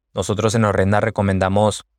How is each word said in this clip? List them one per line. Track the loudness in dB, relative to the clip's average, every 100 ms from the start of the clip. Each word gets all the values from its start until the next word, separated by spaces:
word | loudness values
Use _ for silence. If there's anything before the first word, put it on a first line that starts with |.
| _
Nosotros | -8 -4 -2 0 2
en | 0
Horrenda | 2 2 2
recomendamos | 0 -2 -2 0 0 2 0 -2 -12